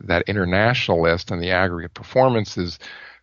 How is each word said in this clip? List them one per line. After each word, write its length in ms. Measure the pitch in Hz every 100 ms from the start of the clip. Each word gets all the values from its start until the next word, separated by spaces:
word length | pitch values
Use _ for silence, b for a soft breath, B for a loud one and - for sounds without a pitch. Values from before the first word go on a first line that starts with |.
that 240 | 98 85 -
international 760 | 101 87 92 113 127 - 85
list, 300 | 82 85 -
and 100 | 87
the 80 | 90
aggregate 460 | 92 95 87 85 -
performance 600 | - 127 131 117 101 101
is 220 | 87 - B B B B